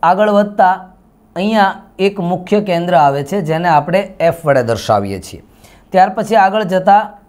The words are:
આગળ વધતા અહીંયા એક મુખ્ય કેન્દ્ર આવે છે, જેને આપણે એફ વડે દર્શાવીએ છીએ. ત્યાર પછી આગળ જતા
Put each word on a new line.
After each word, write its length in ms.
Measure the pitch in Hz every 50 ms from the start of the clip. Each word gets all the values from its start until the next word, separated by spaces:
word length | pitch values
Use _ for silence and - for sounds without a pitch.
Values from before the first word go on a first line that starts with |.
| - 165
આગળ 220 | 185 190 214 214 202
વધતા 380 | 202 208 202 - - 196 185 185 190 - - - _ _ _ _ _ _ _ _
અહીંયા 380 | 165 190 214 220 220 196 190 175 - - - _ -
એક 240 | 190 202 196 202 180 170
મુખ્ય 320 | 180 180 180 - 202 208 208 202
કેન્દ્ર 240 | 180 170 170 175 180
આવે 300 | 165 147 143 139 143 143
છે, 180 | - 190 202 175
જેને 260 | 151 160 160 175 180
આપણે 320 | 160 147 143 160 170 190 202 190 - -
એફ 260 | 160 170 165 165 -
વડે 160 | 151 139 135 123 113
દર્શાવીએ 500 | 117 101 - - 113 104 101 98 98 95 85
છીએ. 160 | - - 78 - _ _ _ _ - - _ _ _
ત્યાર 240 | - 185 185 208 202
પછી 260 | 220 214 - 220 220 190
આગળ 240 | 190 196 220 214 170 185
જતા 260 | 185 185 196 196 208 220 208 - - _